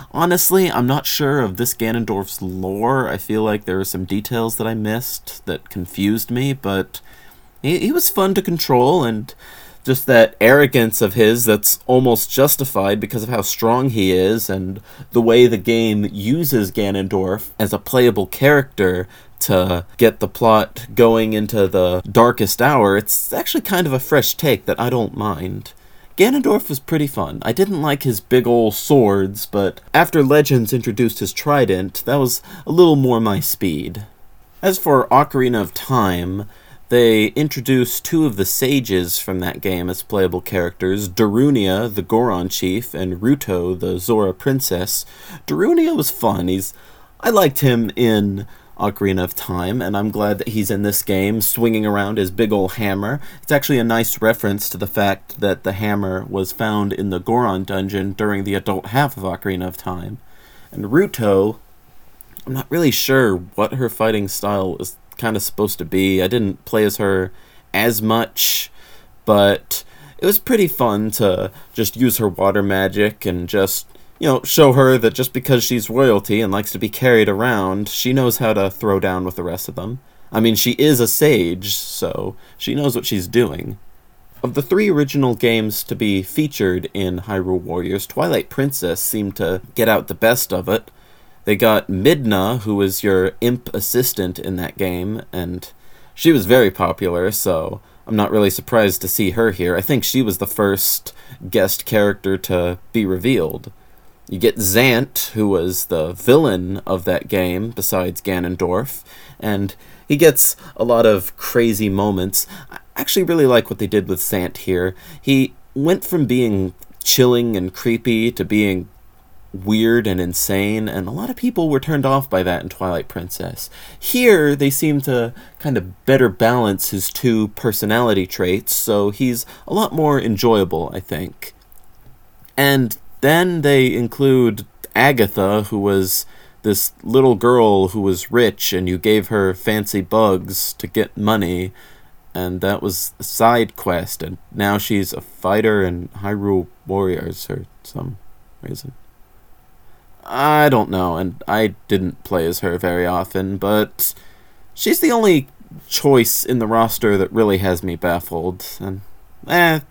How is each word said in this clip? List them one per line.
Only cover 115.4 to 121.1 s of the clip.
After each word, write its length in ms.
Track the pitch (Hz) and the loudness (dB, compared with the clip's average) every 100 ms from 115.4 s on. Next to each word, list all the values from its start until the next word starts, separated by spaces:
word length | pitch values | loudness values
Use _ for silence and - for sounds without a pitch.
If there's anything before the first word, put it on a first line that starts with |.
| 131 - - | 2 -4 -12
went 300 | 135 147 190 | -4 0 0
from 220 | - 175 131 | 0 -2 0
being 480 | 127 120 98 95 - - - | 2 2 0 -2 -6 -18 -8
chilling 540 | - - 127 120 120 104 | 0 4 4 4 0 -2
and 180 | 92 | -4
creepy 600 | - 120 113 127 113 117 | -4 -2 -2 0 0 0
to 100 | - | -2
being 460 | 87 104 104 92 87 - - - - - - | 0 2 2 0 -6 -14 -20 -20 -20 -20 -18
weird 520 | 95 98 110 113 117 107 | -8 0 2 4 4 2
and 140 | 92 | 0
insane, 720 | 90 87 - 98 101 110 107 | -2 -4 -2 0 0 -2 -4
and 180 | 95 | -6
a 40 | 92 | -6